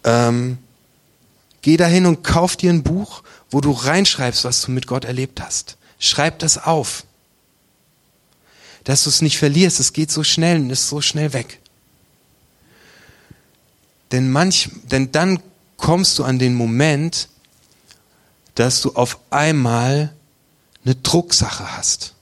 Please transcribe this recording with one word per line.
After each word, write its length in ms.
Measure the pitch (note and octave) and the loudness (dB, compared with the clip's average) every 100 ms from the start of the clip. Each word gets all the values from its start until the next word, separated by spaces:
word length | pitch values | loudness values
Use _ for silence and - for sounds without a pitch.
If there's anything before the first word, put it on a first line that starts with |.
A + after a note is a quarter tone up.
Ähm, 540 | A#2 A#2 A#2+ A#2+ B2 B2+ _ _ _ _ _ _ _ _ _ _ | 2 2 2 0 -4 -8 _ _ _ _ _ _ _ _ _ _
geh 140 | C#3+ D#3+ | 2 4
dahin 300 | F3 F3+ F3+ | 6 6 4
und 180 | E3 | 2
kauf 320 | - E3 F3+ - | 0 0 0 0
dir 140 | F3+ | 2
ein 120 | E3+ | 2
Buch, 400 | C3+ F3 G#3 - - - _ | 0 -4 -6 -14 -20 -20 _
wo 100 | C3+ | -2
du 120 | C#3+ | 0
reinschreibst, 720 | A#2+ C3 E3+ G3 - B2+ - | 0 0 2 2 0 -2 -2
was 180 | B2 - | -2 -4
du 80 | - | -2
mit 160 | B2+ - | -6 -4
Gott 180 | B2+ | -6
erlebt 360 | B2 B2+ C3+ - | -4 -6 -8 -10
hast. 360 | - - - - _ _ | -8 -10 -10 -20 _ _
Schreib 400 | - - D#3 - | -2 2 0 0
das 200 | D#3 - | -2 -2
auf. 460 | - D#3+ B2 - - _ _ _ _ _ _ _ _ _ _ _ _ _ _ _ - - | 0 0 -2 -10 -16 _ _ _ _ _ _ _ _ _ _ _ _ _ _ _ -20 -14
Dass 200 | - C#3 | -2 0
du's 180 | D#3 - | 0 2
nicht 160 | D#3 - | 0 2
verlierst, 420 | D3 D3 F#3 - | 2 4 2 2
es 120 | C3 | -2
geht 180 | - D#3 | -2 -4
so 140 | - | -2
schnell 360 | D3+ - E3 E3+ | -2 0 2 2
und 100 | C3 | 0
ist 180 | C3 - | -2 -4
so 120 | D3 | -2
schnell 320 | - D3+ D3+ | -2 -2 -4
weg. 280 | C3+ A2+ - _ _ _ _ _ _ _ _ _ _ _ _ - - - _ _ - _ _ _ _ _ _ _ | -4 -10 -18 _ _ _ _ _ _ _ _ _ _ _ _ -20 -20 -20 _ _ -20 _ _ _ _ _ _ _
Denn 180 | B2+ C3 | -2 0
manch-, 380 | C3+ F#3 F3+ - - | 2 2 0 -4 -10
denn 280 | - C3+ C3 | -2 -2 0
dann 280 | D3+ F#3 F3+ - _ _ - | 0 0 0 -4 _ _ -4
kommst 420 | - F3 F#3+ - | 0 2 2 0
du 60 | |
an 140 | B2+ B2+ | 0 0
den 160 | B2+ | 2
Moment, 720 | B2 A#2 A#2 D#3 C#3+ E3 - - _ _ _ _ _ _ - _ _ _ _ _ | 2 0 2 2 2 -2 -6 -10 _ _ _ _ _ _ -20 _ _ _ _ _
dass 260 | - A#2+ - | -2 0 0
du 120 | - | -2
auf 240 | - B2 - _ | -2 -2 -4 _
einmal 840 | C#3+ D#3 D#3 B2 A#2 B2 C#3+ D3+ - _ _ _ _ _ _ | 0 2 2 0 0 0 0 -2 -8 _ _ _ _ _ _
eine 100 | B2+ B2+ | -2 -2
Drucksache 800 | - E3+ F3 - - - - - | 0 0 0 -2 -2 -6 -12 -6
hast. 380 | - - - _ | -4 -4 -8 _